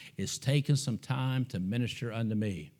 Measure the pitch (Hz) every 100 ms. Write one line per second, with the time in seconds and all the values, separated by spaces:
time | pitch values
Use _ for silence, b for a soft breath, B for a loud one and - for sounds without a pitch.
0 | B B - - - 143 139 139 - 110
1 | - 131 131 131 123 95 92 120 117 -
2 | 120 110 113 107 107 87 73 -